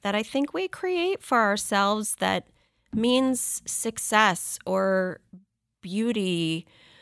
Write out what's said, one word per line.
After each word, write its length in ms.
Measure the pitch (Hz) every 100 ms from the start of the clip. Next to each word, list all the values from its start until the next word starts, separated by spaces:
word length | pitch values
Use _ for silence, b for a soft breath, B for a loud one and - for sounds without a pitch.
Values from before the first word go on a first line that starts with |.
that 140 | 202 208
I 60 |
think 300 | 220 277 285
we 140 | 330 370
create 540 | - 370 359 349 392
for 160 | - 247
ourselves 760 | 208 208 - 202 202 214 214 -
that 280 | 190 185 - _ _ _ _
means 680 | 214 233 254 262 254 - - -
success 920 | - 226 226 - 214 214 175 - - -
or 540 | 190 190 190 185 - _ 185 _ _ _ _
beauty 840 | 175 196 233 220 190 170 165 160 - b b b